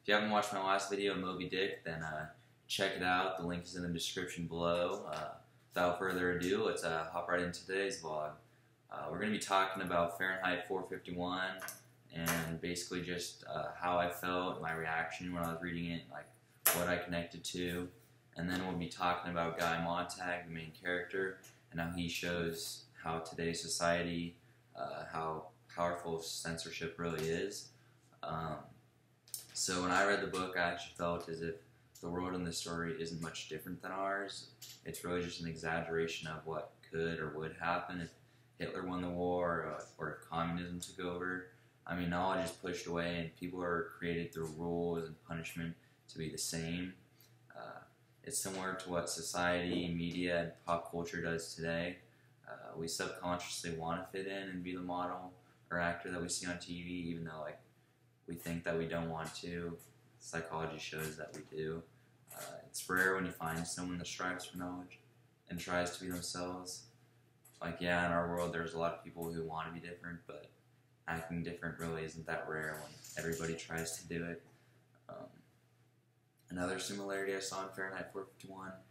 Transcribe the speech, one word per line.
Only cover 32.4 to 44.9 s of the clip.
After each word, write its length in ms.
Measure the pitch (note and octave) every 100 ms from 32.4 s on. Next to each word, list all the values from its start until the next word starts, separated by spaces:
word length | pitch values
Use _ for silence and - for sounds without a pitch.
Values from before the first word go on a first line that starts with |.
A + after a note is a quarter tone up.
the 100 | F2
story 480 | E2+ E2+ E2+ E2+ E2
isn't 200 | E2 E2
much 280 | D#2+ - -
different 320 | D#2 F2 F2
than 120 | F#2
ours. 580 | F#2+ G2 G2 G2 - - - - -
It's 200 | - E2
really 180 | F2 F2
just 180 | E2+ -
an 60 | E2
exaggeration 800 | D#2+ D#2+ E2 E2 E2 E2 - D#2+
of 180 | D#2+ D#2+
what 260 | D#2 - - -
could 300 | E2 E2 E2
or 100 | D#2
would 240 | D2+ D#2+ D#2+
happen 420 | E2+ F2 - F2+
if 100 | E2+ - - - - -
Hitler 260 | E2+ F#2
won 180 | F#2 F2+
the 60 | F2
war, 580 | F2 F2 F2+ F2 E2 D#2
uh, 180 | D2+ - -
or 160 | D#2
if 140 | - -
communism 520 | E2 E2+ F2 F2 F2
took 180 | - -
over. 520 | F2+ F2 F2+ F2+ - - - _ -
I 80 |
mean, 160 | F2 F2
knowledge 360 | F2 F#2 F#2 F#2
is 100 | -
pushed 300 | F#2 F2 -
away 340 | E2+ E2+ F2
and 160 | E2 -
people 260 | F2+ F2+
are 300 | F2 E2+ E2 -
created 360 | F2 E2+ E2+
through 140 | E2 D#2+
rules 580 | D#2 E2+ E2+ E2+